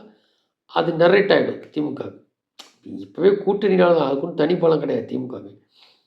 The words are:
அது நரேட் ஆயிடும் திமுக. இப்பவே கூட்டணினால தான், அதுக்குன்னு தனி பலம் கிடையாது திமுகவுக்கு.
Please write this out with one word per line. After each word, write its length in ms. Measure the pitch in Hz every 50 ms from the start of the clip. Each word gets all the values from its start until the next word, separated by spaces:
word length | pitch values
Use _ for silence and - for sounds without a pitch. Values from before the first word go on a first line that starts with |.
| - - _ _ _ _ _ _ _ _ _ _ _ _
அது 200 | - 170 165 170
நரேட் 400 | 160 160 170 175 196 202 - -
ஆயிடும் 300 | 165 135 - - - - - -
திமுக. 320 | - 151 151 139 120 - - - - - _ _ _ _ _ _ _ - - _ _ _ _ - - -
இப்பவே 300 | 98 - - 151 175 202
கூட்டணினால 680 | 202 202 - 190 202 - 214 190 185 185 180 175 170
தான், 120 | 160 139
அதுக்குன்னு 280 | 135 139 139 139 - -
தனி 200 | - 147 165 180
பலம் 240 | 156 165 165 156 147
கிடையாது 260 | 143 135 127 117 -
திமுகவுக்கு. 480 | - - - 123 123 127 101 98 101 - _ _ _ _ _ _ _ _ _ _